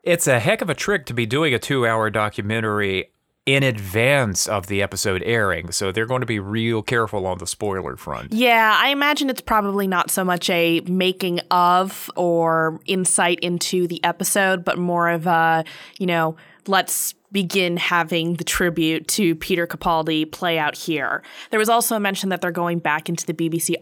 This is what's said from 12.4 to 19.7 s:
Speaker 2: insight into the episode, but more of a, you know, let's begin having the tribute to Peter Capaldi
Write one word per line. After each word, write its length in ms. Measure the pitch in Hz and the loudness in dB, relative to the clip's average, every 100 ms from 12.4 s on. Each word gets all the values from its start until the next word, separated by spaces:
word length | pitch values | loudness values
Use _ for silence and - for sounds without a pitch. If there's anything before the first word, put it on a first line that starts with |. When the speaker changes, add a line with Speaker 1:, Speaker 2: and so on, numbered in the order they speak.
| 165 160 160 160 | 2 2 0 -2
Speaker 2:
insight 560 | - 185 180 - 175 180 | -4 -2 0 2 2 2
into 460 | 175 175 - 185 175 | 0 -2 -2 0 -2
the 180 | 170 | 0
episode, 640 | 175 170 190 208 190 185 175 | -2 -2 -2 2 2 0 -2
but 100 | - | -2
more 320 | 175 175 170 | 0 0 2
of 180 | 170 170 | 0 2
a, 380 | 165 165 165 160 - - - | 2 4 2 -2 -10 -20 -6
you 60 | |
know, 320 | 180 170 160 160 - - - | -2 0 0 -4 -14 -14 0
let's 480 | 190 180 - - - _ | 0 0 -4 -6 -8 _
begin 460 | 196 175 196 175 170 | -2 0 2 2 0
having 580 | - 175 165 170 165 | 0 0 2 0 -2
the 100 | 170 | -2
tribute 640 | 170 - 175 170 160 160 160 | -4 0 0 2 0 0 -2
to 280 | - 180 | 0 2
Peter 320 | 165 - 175 | 0 -2 -2
Capaldi 640 | 170 | -2